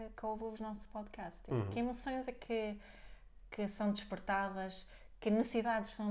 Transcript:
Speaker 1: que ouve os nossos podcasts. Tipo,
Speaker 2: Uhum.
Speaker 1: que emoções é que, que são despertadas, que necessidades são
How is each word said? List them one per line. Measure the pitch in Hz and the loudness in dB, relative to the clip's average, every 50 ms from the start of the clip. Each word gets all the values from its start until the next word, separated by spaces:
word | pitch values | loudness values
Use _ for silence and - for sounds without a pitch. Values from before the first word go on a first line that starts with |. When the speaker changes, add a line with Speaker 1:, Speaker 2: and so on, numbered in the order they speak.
| 226 220 220 | -6 -8 -8
Speaker 1:
que | - - | -4 -2
ouve | 220 220 214 226 | -2 0 0 -2
os | 226 220 220 | -4 -4 -4
nossos | 220 214 214 208 - | -4 -4 -4 -6 -8
podcasts. | - - 214 208 208 - - 190 170 - - | -8 -6 -6 -6 -6 -8 -8 -8 -8 -8 -8
Tipo, | - - 135 | -2 2 2
Speaker 2:
Uhum. | 120 101 98 | 2 2 2
Speaker 1:
que | 101 233 | 2 2
emoções | 233 247 240 240 - 277 262 262 254 | 2 2 0 -2 -2 -2 -2 0 -2
é | 254 | -4
que, | 247 - - - 233 226 214 214 208 208 - - - - - - - - - - - - - - | -6 -6 -2 0 0 2 2 0 -2 -4 -8 -14 -16 -16 -14 -14 -14 -14 -16 -18 -18 -18 -16 -8
que | - - 208 | -2 0 0
são | 202 202 - 214 202 | 0 2 4 4 4
despertadas, | 202 202 - - - - - - 196 196 196 190 190 190 190 190 190 - - - - - - - - - | 4 2 0 -4 -4 -2 2 2 4 4 4 2 0 -2 -2 -2 -4 -8 -10 -14 -14 -16 -16 -18 -8 0
que | - 220 | 4 6
necessidades | 208 220 233 233 - 233 220 240 226 220 202 202 - | 6 6 6 6 4 2 4 4 4 2 2 -2 -4
são | - 214 208 | 0 2 2